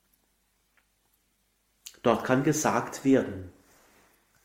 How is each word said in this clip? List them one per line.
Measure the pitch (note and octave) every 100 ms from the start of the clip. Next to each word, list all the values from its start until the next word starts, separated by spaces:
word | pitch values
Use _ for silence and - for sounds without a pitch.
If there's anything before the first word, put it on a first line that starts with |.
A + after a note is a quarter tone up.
| _ _ _ _ _ _ _ _ _ _ _ _ _ _ _ _ _ _ - -
Dort | B2 A2
kann | - B2+
gesagt | C#3+ D3+ A#2+ G#2+ B2+ -
werden, | C3+ C3 A2 F#2+ F#2 - _ _ _ _ _ _ _ _